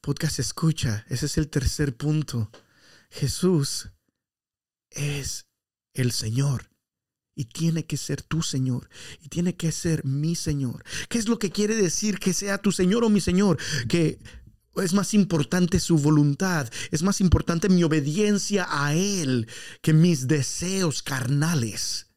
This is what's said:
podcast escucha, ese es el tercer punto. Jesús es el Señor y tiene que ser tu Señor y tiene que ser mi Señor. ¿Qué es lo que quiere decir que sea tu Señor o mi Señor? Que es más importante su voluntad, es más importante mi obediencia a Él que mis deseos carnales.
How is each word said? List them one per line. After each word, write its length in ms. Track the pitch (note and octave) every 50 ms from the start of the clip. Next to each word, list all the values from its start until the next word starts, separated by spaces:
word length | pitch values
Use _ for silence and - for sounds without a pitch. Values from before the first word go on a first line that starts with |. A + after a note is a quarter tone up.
podcast 380 | - - C#3 - - D3+ - -
escucha, 640 | B2+ - - - - D#3+ D#3 - - C3 G#2+ G2+ - -
ese 180 | B2+ A#2 -
es 120 | C#3+ - -
el 100 | D#3 C#3+
tercer 480 | - D3 B2+ C3+ - - D3 C#3+ B2
punto. 540 | _ C#3+ D3 D3+ D#3 D3 - - A#2+ A2 - - - _ _ _ _ _ - - - _ _
Jesús 800 | - - - C3 - - - F3+ F#3 D#3 C#3 - - - - - - _ _ _ _ _ _ _ _ _ _ _ _ _ _ _ _ _ _ _
es 560 | - D3 D3 D3 C#3+ C#3+ C3+ - - - - _ _ _ _ _ _ _ _ _ _
el 160 | - B2+ B2 A2+
Señor 580 | - - A2 A2 B2+ C#3 C#3+ C3+ A#2+ - _ _ _ _ _ _ _ _ _ _ _ _ _ _ -
y 60 | -
tiene 400 | - - - D#3+ E3 E3 E3 D3+
que 100 | _ -
ser 240 | C3+ - - D3 -
tu 220 | - _ - D#3+ E3+
Señor 480 | - - C3+ C3 B2+ B2 A2+ - _ _ - - - - - -
y 60 | C#3+
tiene 280 | - F3 F3 F3+ F3
que 160 | _ - E3 D3+
ser 320 | - - F3 D#3+ D3+ -
mi 300 | C3+ C3+ C#3+ D3 D#3+ E3+
Señor. 500 | - - E3+ D3+ C#3+ C3+ A#2+ A2 - - - - - - -
¿Qué 80 | -
es 100 | A#3 G#3+
lo 120 | G#3+ A#3 A3+
que 120 | - F#3
quiere 240 | - - G#3 G#3 A3+
decir 440 | A3+ G3+ E3 D3+ - G#3 G#3+ G3 F3+
que 160 | - F#3+ F3+
sea 240 | - G3 G3+ G3 G3
tu 120 | - G3+
Señor 320 | F3+ - F3+ F3+ G3+ A#3 A#3
o 60 | A3+
mi 140 | G#3+ G3+ -
Señor? 360 | - F3+ F3+ G3+ G3+ E3 - - - - C#3 A#2 A#2
Que 300 | - E3+ E3 D#3 - - - - - - - - _ _ _ _ _
es 160 | - F#3+ F3+ E3+
más 220 | G3+ F#3 - -
importante 640 | G#3 G3 E3 E3 D#3+ C#3+ - - F3+ F3+ E3 F#3+ F3+
su 160 | - - E3+
voluntad, 760 | D#3 C#3 D3 D3+ D3+ D3 D3 C#3+ - F#3+ F#3+ F3+ D#3+ C3+ A2+ - - - -
es 120 | - D3+ D#3+
más 200 | G3 G3 - G3
importante 480 | F3+ D3+ E3 D3+ - E3+ E3 D#3+ G3+
mi 120 | F#3+ F3+ E3+
obediencia 840 | D#3 D#3 D#3 C#3+ C#3+ D3+ G3 G#3+ G#3 G#3 G3+ G3+ G3+ G3+ G3+ F3+ -
a 260 | D#3 D3 C#3+ D3 D3
Él 540 | E3 F#3+ G3+ G3+ F#3 D#3 C3 B2+ B2 A2+ - - - - - - -
que 140 | - - D#3
mis 340 | D#3 E3 F3+ E3+ C3+ C3 B2
deseos 720 | D#3 D3 C3 - - - F3 F3+ F#3+ F#3+ F#3 E3 C#3+ - -
carnales. 1080 | - C#3+ C3 B2 A#2+ C#3+ C#3+ D3 E3 F3 D3 A2+ A2 F#2 - - - - - - _ _